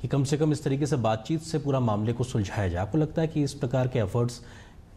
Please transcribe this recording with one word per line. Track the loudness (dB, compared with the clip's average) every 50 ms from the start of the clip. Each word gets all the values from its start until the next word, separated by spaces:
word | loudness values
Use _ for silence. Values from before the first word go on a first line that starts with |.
कि | -4
कम | 0 2 2 2
से | 2 2
कम | 2 4 2
इस | 2 2 0
तरीके | 0 0 0 2
से | 0 2
बातचीत | 2 2 2 2 0 0 -2 -4 -4
से | -4 -2 -4
पूरा | -2 0 2 2 2
मामले | 2 2 2 2 0 0 0
को | 0 -2
सुलझाया | 0 0 0 0 0 -2 -2 0
जाए, | 0 0 0
आपको | -2 0 0
लगता | 0 0 0 0 -2
है | -2
कि | 0 0 0 0
इस | 0 -2
प्रकार | -4 -4 0 0 0 0
के | 2 2 0
efforts | 0 2 2 0 0 0 -2 -8 -16 -18 -18 -20 -20 -20 -20 -20 -20 -18 -8